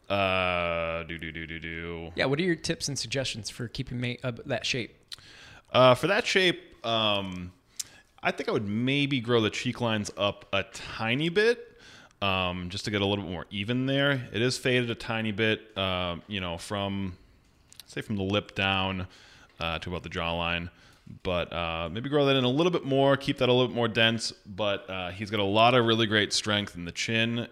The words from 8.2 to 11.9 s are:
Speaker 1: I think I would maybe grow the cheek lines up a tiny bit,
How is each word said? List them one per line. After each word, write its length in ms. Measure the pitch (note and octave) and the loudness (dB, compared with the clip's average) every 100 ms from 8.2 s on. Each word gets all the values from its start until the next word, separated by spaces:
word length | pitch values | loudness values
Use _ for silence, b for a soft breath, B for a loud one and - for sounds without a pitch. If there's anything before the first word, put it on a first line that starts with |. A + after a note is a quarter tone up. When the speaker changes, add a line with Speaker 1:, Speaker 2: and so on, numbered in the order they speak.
Speaker 1:
I 80 | F3 | -4
think 180 | F#3+ - | -2 -2
I 40 | |
would 140 | D#3 G2+ | -2 0
maybe 540 | G#2+ B2+ C#3+ C#3 C#3 | 0 0 2 2 0
grow 220 | A2+ A#2+ | 2 2
the 80 | G#2+ | 2
cheek 320 | - B2 A2+ | 0 -4 -2
lines 280 | A#2+ A2 G2+ - | 0 0 -2 0
up 300 | G2+ - - | -2 -2 -4
a 80 | G2 F#2 | -4 -4
tiny 560 | - - - A2+ B2+ E3 | -10 -12 -4 0 0 2
bit, 380 | F3 A3 A#3+ - - B | 2 2 2 -6 -20 B